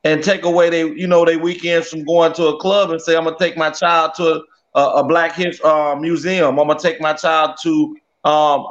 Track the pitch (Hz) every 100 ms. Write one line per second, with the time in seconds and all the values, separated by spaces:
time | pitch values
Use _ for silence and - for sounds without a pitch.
0 | 156 156 170 190 170 175 170 170 160 151
1 | 180 175 165 165 170 - 170 170 165 160
2 | 147 170 165 165 160 151 190 202 180 165
3 | 165 165 165 160 175 160 156 156 175 165
4 | 160 165 165 156 - _ _ 139 139 143
5 | 135 170 165 170 180 - 156 151 147 143
6 | 160 165 170 185 147 139 151 151 175 160
7 | 156 151 170 156 151 - 165 156 151 -
8 | _ _ 151 151 151 143 -